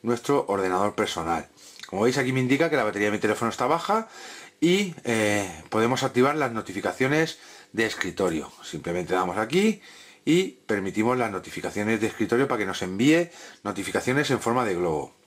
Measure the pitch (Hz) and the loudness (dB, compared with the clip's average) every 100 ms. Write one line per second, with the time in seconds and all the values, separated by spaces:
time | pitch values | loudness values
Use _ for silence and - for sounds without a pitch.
0 | 113 120 - 143 - 98 92 92 104 104 | 0 -2 2 0 2 0 2 2 0 0
1 | 104 - 82 82 73 - - - - 95 | -2 -2 -2 -2 -4 -18 -20 -20 -10 0
2 | 113 135 131 131 127 139 165 147 107 101 | 2 2 0 0 2 2 2 2 0 0
3 | 104 104 107 104 117 - 127 160 - 214 | 0 2 0 0 -2 0 0 0 2 0
4 | 226 - - - - _ 160 185 202 160 | -2 -14 -18 -18 -20 _ 2 4 0 -4
5 | - 113 107 104 95 80 80 110 113 127 | -2 2 2 0 -2 -10 -4 0 2 2
6 | 131 123 131 151 131 113 101 95 95 - | 0 4 4 2 -2 -2 -6 -4 -4 0
7 | 131 151 160 - - - - 101 110 - | 0 2 0 -4 -18 -20 -10 -2 -2 -2
8 | 95 85 95 80 69 - - 80 85 87 | -6 -2 -2 -2 -6 -16 -12 -10 -6 -6
9 | 85 92 92 90 113 170 214 - - - | -2 -2 0 -2 0 4 4 0 -10 -20
10 | - - - 170 190 - - 104 95 104 | -20 -6 2 2 2 -6 -4 -2 -2 0
11 | 110 127 113 95 - - - 104 104 113 | 0 0 -2 -4 -8 -8 -6 -4 -2 0
12 | 107 - 104 120 131 120 98 90 92 95 | -2 -2 0 2 2 0 -2 -4 -6 2
13 | 131 165 170 - - - 104 98 95 - | 4 4 2 -8 -20 -12 -8 -6 -4 -2
14 | - 135 143 123 - 123 117 87 87 76 | 0 0 0 0 2 0 0 0 0 -2
15 | 67 _ | -6 _